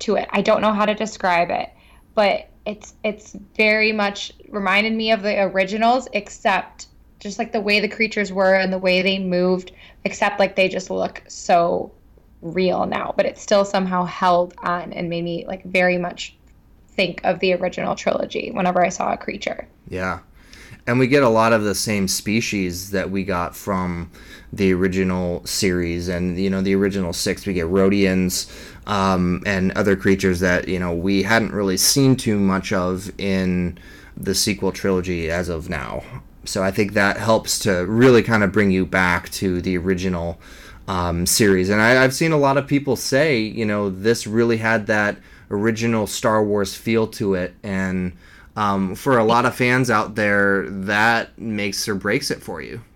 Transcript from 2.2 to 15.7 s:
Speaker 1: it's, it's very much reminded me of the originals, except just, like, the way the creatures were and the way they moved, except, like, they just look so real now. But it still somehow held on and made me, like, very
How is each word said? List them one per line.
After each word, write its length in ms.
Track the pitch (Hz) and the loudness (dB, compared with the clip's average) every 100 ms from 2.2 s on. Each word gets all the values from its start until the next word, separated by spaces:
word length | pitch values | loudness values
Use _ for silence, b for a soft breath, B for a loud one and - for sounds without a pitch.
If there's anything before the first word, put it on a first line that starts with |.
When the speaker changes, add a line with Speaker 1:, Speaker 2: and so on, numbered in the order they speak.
| 202 - - - - | 2 0 -6 -14 -12
Speaker 1:
it's, 260 | 208 - - | -12 -16 -8
it's 320 | 214 214 - - - - | -6 -6 -12 -20 -10 0
very 340 | 214 220 214 | 2 2 2
much 440 | 220 202 202 - - - | 2 -2 -2 -10 -14 -12
reminded 420 | 208 196 196 220 | -4 0 0 0
me 200 | 220 220 | 0 0
of 100 | 220 | 0
the 180 | 202 202 | 0 0
originals, 680 | 190 185 185 214 226 254 262 | 0 0 -2 2 2 2 0
except 760 | 208 208 - 220 185 - - - - - _ | -6 -8 -4 0 0 -2 -14 -20 -20 -20 _
just, 200 | 208 196 | -10 -8
like, 140 | 233 | -6
the 100 | 226 | -4
way 180 | 202 208 | 0 0
the 80 | 214 | 0
creatures 420 | - 220 214 190 | -2 -2 -2 -4
were 260 | 190 190 190 | 2 4 4
and 140 | 190 | 2
the 80 | 185 | 0
way 220 | 185 180 | 2 2
they 180 | 185 190 | 2 0
moved, 540 | 185 180 180 185 185 B B B | 0 2 2 0 -4 B B B
except, 340 | 196 - 208 - | -8 -2 -2 2
like, 160 | 190 | 0
they 140 | 196 185 | 2 0
just 220 | 185 - | -2 -6
look 320 | 190 185 - - | -4 -4 -6 -18
so 640 | - - 180 175 185 - - - - _ - | -10 2 4 4 0 -6 -14 -20 -20 _ -16
real 420 | 170 175 185 185 | -8 -2 0 0
now. 300 | - - - - | -2 -4 -2 -2
But 80 | |
it 140 | - - | -2 -4
still 260 | - 202 | 0 2
somehow 400 | 196 196 185 180 | 2 0 0 -2
held 480 | 180 - 185 175 180 - | -2 0 2 2 0 -4
on 340 | 175 175 165 | -6 -4 -6
and 160 | - 170 | -8 -6
made 160 | 170 | -4
me, 220 | 170 170 - | -4 -6 -8
like, 160 | 190 | -10
very 320 | 180 | -2